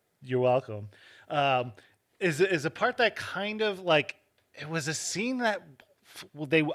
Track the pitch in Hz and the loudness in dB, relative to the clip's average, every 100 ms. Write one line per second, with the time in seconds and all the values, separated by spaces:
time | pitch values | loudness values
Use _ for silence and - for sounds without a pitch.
0 | _ _ 127 127 127 127 - 107 107 - | _ _ -4 2 4 2 0 -12 -12 -18
1 | - - - 147 139 131 123 107 - _ | -20 -20 -6 0 2 2 -2 -10 -20 _
2 | _ - 185 143 190 170 147 - 233 247 | _ -4 -2 2 2 2 -2 0 -2 2
3 | 233 - - 180 202 214 214 185 185 151 | 0 0 -8 -6 -6 -2 -2 -2 4 4
4 | - - _ _ _ - 147 165 143 151 | 4 -6 _ _ _ -16 -6 -4 -4 -6
5 | - 170 233 254 233 196 160 131 - _ | -6 -4 -4 0 -2 -2 -8 -20 -20 _
6 | _ - - 147 143 160 151 | _ -20 -18 -10 0 2 2